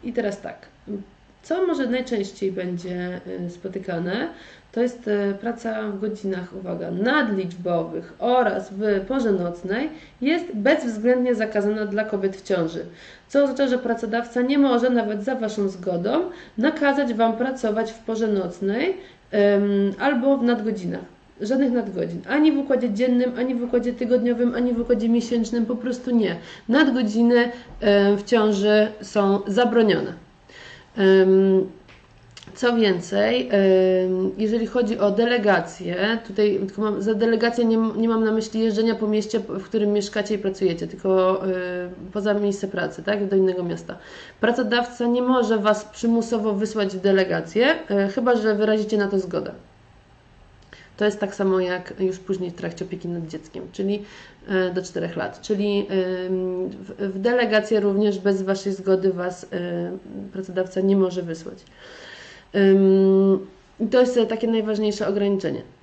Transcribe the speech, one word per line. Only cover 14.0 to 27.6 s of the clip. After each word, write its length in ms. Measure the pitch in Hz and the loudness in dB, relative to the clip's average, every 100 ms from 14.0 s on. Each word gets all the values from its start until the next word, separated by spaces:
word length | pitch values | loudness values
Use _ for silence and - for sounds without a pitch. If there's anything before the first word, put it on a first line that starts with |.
| 220 226 233 247 | -2 -4 -4 -2
nie 160 | 247 285 | 0 4
może 320 | 277 240 247 | 4 4 4
nawet 340 | 240 208 208 | 2 0 -4
za 120 | 202 240 | -4 -4
Waszą 340 | 220 214 196 | -4 -2 -4
zgodą 520 | 190 190 175 190 285 370 - - - | -4 -4 -2 -2 -2 -2 -10 -12 -2
nakazać 560 | 269 311 285 277 254 | 0 2 0 2 0
Wam 200 | 214 226 | 2 0
pracować 580 | 220 262 254 220 214 226 | 0 -4 -2 -2 -2 -4
w 80 | - | -6
porze 280 | - 220 220 | -8 -4 0
nocnej, 680 | 202 175 - 196 220 339 370 - - _ | 0 -2 -4 -4 0 -2 -4 -10 -20 _
em, 640 | 208 202 202 202 202 202 190 | 2 4 4 2 2 0 0
albo 380 | 269 262 269 277 | 0 2 2 2
w 60 | |
nadgodzinach. 720 | 240 220 214 196 175 170 - - _ - | 2 0 -2 -4 -6 -8 -12 -20 _ -10
Żadnych 300 | 208 262 269 | -2 2 2
nadgodzin. 500 | 240 202 185 170 170 - | 2 -2 -4 -6 -6 -2
Ani 220 | 277 311 | 2 4
w 60 | 277 | 2
układzie 360 | 277 247 233 | 0 0 0
dziennym, 380 | 202 254 247 247 - | 0 2 2 0 -2
ani 180 | 254 240 | -4 -2
w 80 | |
układzie 300 | 240 247 240 | -2 -2 -2
tygodniowym, 600 | 233 233 247 233 233 240 240 | -4 0 2 2 0 0 0
ani 180 | 247 | -2
w 80 | 233 | -2
układzie 280 | 233 233 226 | 0 0 2
miesięcznym. 560 | 233 233 240 214 240 220 | 0 2 -2 -2 -2 -2
Po 100 | 247 | -4
prostu 360 | 254 247 - | -4 -6 0
nie. 240 | 240 190 170 - - - | 0 0 -4 -12 -16 0
Nadgodziny, 840 | 262 277 247 220 214 233 240 240 - | 4 4 2 0 2 4 4 2 -4